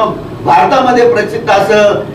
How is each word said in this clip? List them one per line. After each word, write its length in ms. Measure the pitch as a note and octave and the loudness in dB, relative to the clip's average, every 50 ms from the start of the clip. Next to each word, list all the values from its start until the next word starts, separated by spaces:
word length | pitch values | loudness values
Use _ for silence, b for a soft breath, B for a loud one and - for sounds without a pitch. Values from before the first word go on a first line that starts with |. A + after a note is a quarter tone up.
| A3 G3 - - - - - - - | -2 -2 -4 -8 -10 -14 -14 -8 -2
भारतामध्ये 680 | - - - B3 - C4+ C4 B3 B3 B3 A#3 A#3 A#3+ - | 0 2 2 2 2 2 2 2 2 2 2 2 2 2
प्रसिद्ध 360 | G#3 G#3 G3+ A3 A3+ - - | 0 -2 -4 -6 -6 -2 0
असं, 540 | G3 G3 G3 G3+ G#3 G#3+ G#3 G3+ G3 - - - - | 0 0 2 2 2 2 2 2 0 -2 -4 -8 -12